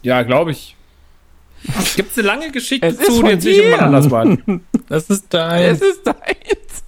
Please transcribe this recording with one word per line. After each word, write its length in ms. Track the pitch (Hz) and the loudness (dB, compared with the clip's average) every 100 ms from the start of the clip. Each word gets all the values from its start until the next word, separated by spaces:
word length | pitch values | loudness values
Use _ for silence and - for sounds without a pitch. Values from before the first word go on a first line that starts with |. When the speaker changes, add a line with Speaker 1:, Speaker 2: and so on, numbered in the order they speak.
Speaker 1:
Ja, 200 | 123 127 | 0 -2
glaub 240 | 120 127 165 | 2 0 0
ich. 280 | 143 - - _ _ _ - _ - _ - - 139 - | -6 -12 -20 _ _ _ -20 _ -20 _ -18 -10 -6 -4
Gibt's 240 | - 190 - | -4 -6 -4
eine 80 | 202 | -2
lange 240 | 226 320 | -4 -6
Geschichte 340 | 262 240 269 165 | -10 -6 -2 -2
Speaker 2:
Es 60 | - | 0
ist 100 | - | 0
Speaker 1:
zu, 100 | 233 | 2
Speaker 2:
von 60 | 226 | 2
Speaker 1:
die 40 | |
erzähl 200 | 196 170 | 2 2
ich 60 | 392 | 4
Speaker 2:
dir. 60 | 440 | 4
Speaker 1:
irgendwann 280 | 466 156 | 4 4
anders 140 | 139 147 | 4 4
mal. 300 | 120 113 160 - | 2 2 0 -2
Speaker 3:
<laughs> 420 | 180 - 214 - | -6 -4 -8 -4
Das 200 | 151 160 | -6 -2
ist 240 | 196 - | -4 -2
deins. 480 | 175 165 170 175 165 | -4 -2 0 2 2
Speaker 2:
Es 80 | 392 381 | 0 0
ist 100 | - | -4
deins. 760 | - - 381 - 403 - - | -6 -8 -10 -6 -6 -6 -18